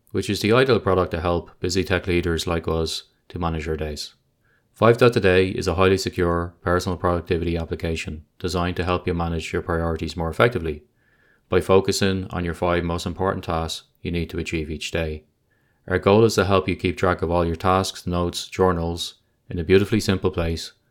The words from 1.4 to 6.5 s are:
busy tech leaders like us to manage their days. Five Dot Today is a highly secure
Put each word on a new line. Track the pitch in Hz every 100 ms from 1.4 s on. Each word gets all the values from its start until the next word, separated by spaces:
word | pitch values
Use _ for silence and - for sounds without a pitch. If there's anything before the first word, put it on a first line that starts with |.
| - _
busy | 90 92
tech | 87 92 95
leaders | 87 85 82 -
like | 82 82
us | 82 80 - - _ _
to | 90
manage | 87 80 78
their | 80
days. | 78 73 - _ _ _ _ _ _
Five | _ 110 117
Dot | 123
Today | 117 95 92 95
is | - 87
a | 85
highly | 95 95
secure | 90 - 85 85 87